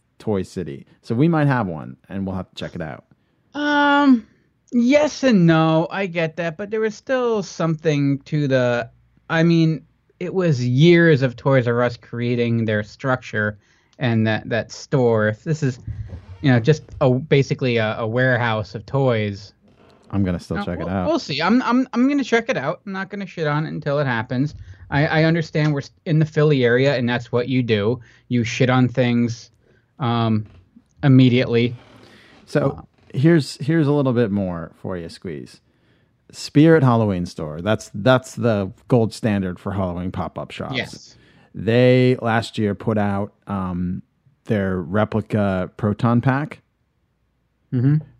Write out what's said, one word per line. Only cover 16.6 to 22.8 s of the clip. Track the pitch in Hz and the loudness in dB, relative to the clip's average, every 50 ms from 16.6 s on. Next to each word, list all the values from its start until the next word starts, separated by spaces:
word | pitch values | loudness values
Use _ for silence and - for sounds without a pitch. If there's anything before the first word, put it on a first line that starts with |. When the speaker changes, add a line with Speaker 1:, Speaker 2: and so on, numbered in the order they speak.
| 110 135 151 156 - - - - | 4 2 2 0 -2 -8 -6 -2
Speaker 2:
a, | 151 131 | 0 0
basically | 127 127 - - 151 139 135 - - - 139 127 120 113 | 2 0 0 0 2 2 2 0 -2 -4 -2 -2 0 0
a, | 110 107 110 - | 0 -2 -2 -4
a | 117 110 | -6 -4
warehouse | 113 123 127 131 123 113 120 117 110 110 104 - - | -2 0 2 2 2 2 0 0 -2 -4 -4 -8 -10
of | 113 101 | -14 -10
toys. | - - 139 139 127 120 110 107 104 101 101 104 - - _ _ _ _ _ _ _ _ _ _ - | -6 -2 0 0 0 0 0 -2 -4 -6 -8 -12 -18 -20 _ _ _ _ _ _ _ _ _ _ -6
Speaker 1:
I'm | - 98 101 | -4 -2 -2
gonna | 90 87 87 | 0 -2 -4
still | - - - - | -6 -6 -6 -6
Speaker 2:
Uh, | - | -6
Speaker 1:
check | - 87 82 | -6 -8 -8
it | - | -6
Speaker 2:
we'll, | - | -6
Speaker 1:
out. | - 98 90 - | -4 -4 -2 -2
Speaker 2:
we'll | 330 285 | -2 -2
see. | - - 151 131 | -4 -4 -4 -2
I'm, | 160 180 220 254 | 0 2 2 2
I'm, | 262 - 233 254 262 - - | 0 0 -2 -2 -2 -2 -2
I'm | 240 247 269 | -2 0 0
gonna | 294 285 247 | 0 -2 -2
check | - - 233 226 226 | 0 -2 -2 0 -2
it | 254 156 | -4 -4
out. | 123 226 196 - | -4 -6 -6 -8